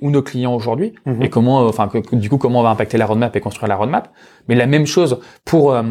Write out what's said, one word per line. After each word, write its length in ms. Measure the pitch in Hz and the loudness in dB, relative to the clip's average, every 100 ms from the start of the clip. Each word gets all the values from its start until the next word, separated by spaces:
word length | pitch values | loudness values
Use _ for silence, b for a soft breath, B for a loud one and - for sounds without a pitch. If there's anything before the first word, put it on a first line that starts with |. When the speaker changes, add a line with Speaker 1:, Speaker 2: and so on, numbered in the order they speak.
Speaker 1:
ou 80 | 143 | -2
nos 120 | 147 | 0
clients 300 | 139 123 123 120 | -2 -4 -4 -2
aujourd'hui 360 | 117 120 214 - 143 | -2 -4 -4 -6 -6
Speaker 2:
Mhm. 160 | 117 | -2
Speaker 1:
et 80 | 131 | -2
comment, 320 | 117 120 135 | 2 2 4
euh, 60 | 117 | 2
enfin, 180 | 107 101 | 0 -2
que, 120 | 117 | -4
que, 180 | - 117 | -2 -2
du 120 | 104 | 0
coup, 80 | 139 | 0
comment 220 | 127 123 | 0 2
on 40 | |
va 60 | 117 | 2
impacter 280 | 110 107 113 | 0 0 0
la 80 | 110 | 0
roadmap 300 | 110 117 - | 0 -2 -2
et 40 | |
construire 280 | 107 - 107 | -6 -6 -4
la 80 | 98 | -2
roadmap. 320 | 113 202 - b b b - | -2 -2 -6 b b b -2
Mais 80 | 120 | 0
la 100 | 123 | 2
même 200 | 151 151 | 2 2
chose 340 | - 165 123 B B | 2 0 -2 B B
pour, 280 | - 165 143 | 0 2 4
euh, 100 | 123 113 | 2 -2